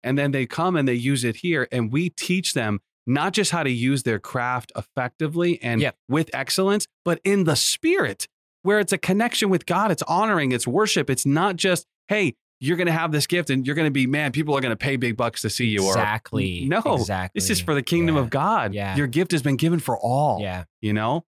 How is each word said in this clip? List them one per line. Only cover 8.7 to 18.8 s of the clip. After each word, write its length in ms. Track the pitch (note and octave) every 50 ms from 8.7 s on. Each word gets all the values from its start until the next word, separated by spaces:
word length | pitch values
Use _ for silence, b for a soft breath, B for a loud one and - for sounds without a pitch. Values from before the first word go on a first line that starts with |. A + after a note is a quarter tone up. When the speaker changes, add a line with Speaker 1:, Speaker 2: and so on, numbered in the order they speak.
| G#3 G#3+
Speaker 1:
it's 140 | G3 - G3
a 40 | -
connection 500 | - - F#3 G#3 A#3 A#3+ - - A3 G3
with 160 | F#3+ E3 -
God. 240 | - F3 F#3 G#3+ G#3+
It's 140 | E3+ - -
honoring, 480 | - D#3+ F3+ G#3+ A3 G3+ E3 C#3+ B2+
it's 160 | B2+ A#2 -
worship. 420 | B2 B2 F#3+ G#3+ F#3 - F3+ D3 -
It's 160 | C3 - -
not 300 | C#3+ C#3 D#3 F3+ G#3 F#3+
just, 320 | E3 - F#3+ F3+ - - _ _ _ _
"Hey, 280 | - G3+ G#3+ G3 C#3 - _ _ _ _ _
you're 180 | B2+ C#3 F3
gonna 140 | E3+ F3+ E3+
have 200 | D#3+ E3 E3 E3
this 140 | D3+ D3 C#3
gift 240 | - F3 F3 E3 -
and 160 | C3+ C3+ B2+
you're 100 | C3+ D3
gonna 140 | D#3+ D#3+ D3+
be, 160 | C3+ C#3 C3
man, 260 | B2+ C#3+ D3 D3+ C#3
people 240 | A#2 D3 D#3+ D3+ C#3+
are 60 | C3+
gonna 140 | C3 B2 A2+
pay 200 | - - C3+ C#3
big 220 | B2+ B2+ A#2+ A2
bucks 240 | A2 B2 A#2 - -
to 80 | - A2
see 160 | - - B2
you." 180 | A2+ G#2+ G2+ F#2+
Or, 60 | F#2+ F#2+
Speaker 2:
Exactly. 720 | G2+ G#2+ G#2 G#2+ A2 _ - - C3 C3+ F#2+ F2+ F2 B2+
Speaker 1:
"No, 140 | C3+ E3+ A3 A3
Speaker 2:
Exactly. 540 | D4 G#3 C3 G#2+ F#2+ G2 F#2 F#2 F#2 _ G3+
Speaker 1:
this 100 | F#3 -
is 100 | G#3 F2+
for 140 | F2+ E3 D3+
the 80 | C#3+
kingdom 360 | B2 - F3 E3+ E3+ E3 D#3
Speaker 2:
Yeah. 40 | C#3+
Speaker 1:
of 80 | C3 A#2
God. 460 | C3+ C3+ D3+ G3 A3+ G3+ B2 G#2 G2
Speaker 2:
Yeah. 200 | G#2